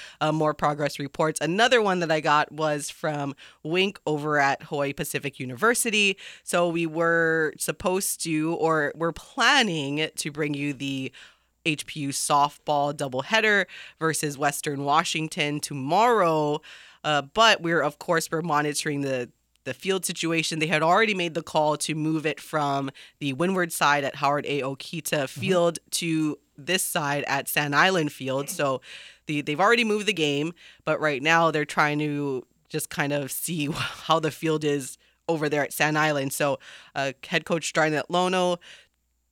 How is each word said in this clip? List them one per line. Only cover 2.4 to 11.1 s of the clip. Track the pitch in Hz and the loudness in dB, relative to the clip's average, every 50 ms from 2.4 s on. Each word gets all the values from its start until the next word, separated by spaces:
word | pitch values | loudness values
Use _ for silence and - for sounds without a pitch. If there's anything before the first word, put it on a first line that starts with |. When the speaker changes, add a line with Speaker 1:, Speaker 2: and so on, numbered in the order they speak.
| - - | 2 0
Speaker 1:
was | 151 151 156 151 151 147 139 - | -2 -2 0 0 0 -2 -4 -8
from | - - - 156 151 147 143 139 - - - - - _ | -10 -6 -4 -4 -2 -2 -4 -6 -6 -10 -14 -20 -20 _
Wink | - 156 175 185 190 208 - - - | -6 -2 0 2 2 2 0 -4 -4
over | 151 151 147 147 151 147 147 | -2 -2 -2 0 0 2 4
at | 139 139 139 - - | 4 4 2 0 -4
Hawaii | - 160 143 143 139 | -6 -4 -2 -2 -2
Pacific | 135 - 156 - - 139 135 143 - - | -2 -4 -6 -4 -4 -4 -6 -6 -8 -8
University. | 131 127 127 113 208 226 247 233 - 233 214 214 202 196 190 - - - - - | -10 -10 -4 0 2 2 2 2 0 0 2 2 2 2 0 -2 -8 -20 -20 -18
So | - - - 175 175 175 | -8 -2 2 2 2 2
we | 165 170 170 | 2 0 -2
were | 160 156 165 165 165 170 165 165 160 160 160 156 151 - | -2 0 0 2 2 2 2 2 2 2 2 0 0 -2
supposed | - - - 147 - - 190 185 190 196 - - - - | -4 -6 -6 -4 -2 -2 0 0 0 -2 -2 -4 -4 -4
to, | 165 160 156 156 165 170 | -2 -2 0 0 0 0
or | - 160 165 160 156 143 139 - | 0 2 2 2 2 0 -2 -2
we're | 151 165 170 | -2 -4 -4
planning | 156 - - - - 262 226 247 294 277 233 196 165 156 139 139 143 151 156 - - | -4 -6 -12 -10 -2 2 4 4 6 4 4 2 0 -2 -2 -2 -2 -2 -2 -4 -4
to | - - 151 | -6 -8 -6
bring | 143 147 156 147 147 | -4 -4 -4 -2 -2
you | 139 143 147 | -2 -4 -4
the | 139 120 139 139 139 135 131 127 | -4 -4 -6 -6 -6 -6 -6 -8